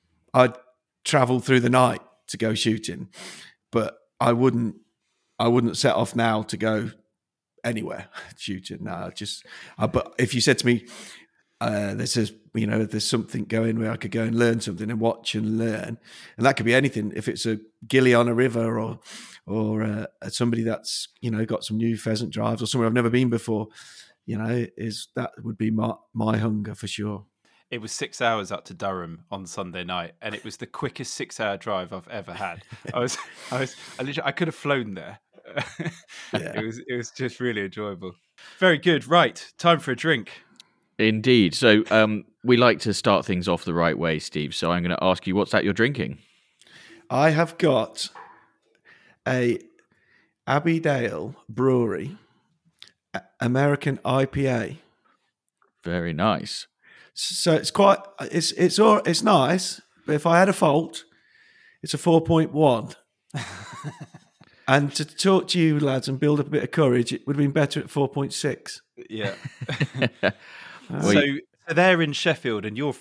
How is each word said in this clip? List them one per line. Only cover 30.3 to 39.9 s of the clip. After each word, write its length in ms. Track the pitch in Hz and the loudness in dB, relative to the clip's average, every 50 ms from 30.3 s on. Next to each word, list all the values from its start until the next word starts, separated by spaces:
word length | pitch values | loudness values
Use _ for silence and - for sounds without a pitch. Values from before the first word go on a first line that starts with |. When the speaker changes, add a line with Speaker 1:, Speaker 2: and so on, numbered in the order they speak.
| 104 | -10
Speaker 2:
it 100 | - - | -10 -10
was 120 | 110 - | -14 -14
the 100 | - 113 | -14 -14
quickest 460 | - - - 147 123 - - 127 - - | -14 -10 -8 -8 -8 -8 -10 -10 -10 -10
six-hour 440 | - 127 - - - 110 101 101 90 | -10 -10 -10 -8 -6 -4 -4 -4 -6
drive 340 | - 110 101 92 90 85 | -6 -6 -4 -4 -6 -8
I've 160 | 95 92 85 - | -10 -14 -14 -12
ever 240 | 120 104 87 95 | -12 -12 -12 -12
had. 300 | 85 90 98 90 85 98 - _ 113 - - - - | -10 -10 -10 -10 -10 -12 -16 _ -20 -16 -14 -8 -4
I 60 | 123 | -4
was, 180 | 123 120 - - - - - - - - | -4 -2 -4 -8 -12 -16 -18 -20 -12 -8
I 80 | 123 131 | -6 -6
was, 160 | 131 - - - - - - - | -6 -6 -8 -14 -20 -16 -12 -10
I 40 | 127 | -8
literally, 220 | 143 139 160 - 143 | -6 -6 -4 -4 -4
I 40 | |
could 160 | - - 175 160 | -4 -2 -4 -4
have 60 | - | -4
flown 400 | - - 143 143 131 113 107 95 | -6 -2 -2 -2 -2 -2 -6 -10
there. 240 | 87 71 - 104 - _ _ _ - _ - - | -12 -12 -14 -18 -18 _ _ _ -20 _ -12 -10
<laughs> 60 | 139 - - - - 160 165 - - _ _ - - - - | -8 -8 -8 -10 -10 -10 -10 -10 -12 _ _ -20 -20 -12 -8
Speaker 1:
Yeah. 280 | - - - - - 110 | -8 -6 -6 -6 -6 -6
Speaker 2:
It 40 | 110 | -6
was, 160 | 113 113 127 - | -6 -8 -8 -8
it 80 | 131 123 | -6 -6
was 140 | 120 113 - | -6 -6 -8
just 300 | - - 127 120 - - | -8 -6 -6 -6 -6 -4
really 220 | 123 123 110 104 98 | -4 -2 -2 -2 -4
enjoyable. 480 | 95 - 107 104 101 95 87 95 90 - _ _ _ _ - - - - - | -6 -6 -8 -8 -8 -8 -10 -12 -14 -14 _ _ _ _ -20 -20 -20 -2 4
Very 180 | 185 185 160 147 | 4 4 4 4
good. 280 | 175 175 160 135 - - | 4 4 2 2 2 4
Right, 440 | 165 175 151 113 - - - - _ - | 6 6 6 4 2 -4 -14 -18 _ 2
time 220 | - 170 165 147 | 4 4 4 4
for 100 | - 139 | 2 -2